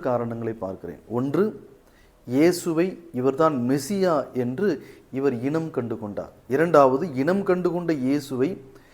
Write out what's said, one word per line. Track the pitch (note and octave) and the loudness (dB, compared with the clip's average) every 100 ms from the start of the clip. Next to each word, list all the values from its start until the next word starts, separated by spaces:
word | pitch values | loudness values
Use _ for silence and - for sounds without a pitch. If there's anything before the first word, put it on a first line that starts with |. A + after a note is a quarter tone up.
| C3+ | 0
காரணங்களை | A#2+ A#2 A#2 A2+ A2 F#2 | -2 -2 -4 -6 -6 -6
பார்க்கிறேன். | F2+ E2+ D#2+ - A2+ | -8 -12 -14 -6 -2
ஒன்று, | C#3 D3 G#3+ - - - _ - - _ - | 0 0 0 -2 -16 -20 _ -20 -20 _ -2
இயேசுவை | B2+ E3 F3 F3 D#3 C#3+ C3+ - B2 | 4 4 2 -2 0 -2 -4 -10 -2
இவர்தான் | B2+ C3+ D#3+ C3+ A#2+ | 0 2 2 2 0
மெசியா | C#3 - G3+ F#3 D3+ B2+ B2+ | 0 -2 0 2 2 0 -4
என்று | B2 C3+ G3+ D#3+ - - - C3 | -4 0 0 -2 -6 -20 -10 -2
இவர் | C#3 A#2+ C3 | 0 0 -2
இனம் | D#3+ D#3+ D3+ | -2 -4 -6
கண்டு | A#2+ A2+ | -6 -6
கொண்டார். | G#2+ F2+ D#2+ - - C3 | -8 -8 -10 -12 -2 0
இரண்டாவது, | E3+ D#3 C3+ C3+ F3+ B2+ | 4 6 6 4 0 -2
இனம் | C#3 G3 G3 | 0 2 2
கண்டு | F3+ F3+ E3 | 0 0 -2
கொண்ட | E3+ D#3 B2+ | -2 0 0
இயேசுவை | C#3+ C3+ B2+ C#3 G3+ - - - | 0 -2 -2 -2 -2 -14 -20 -20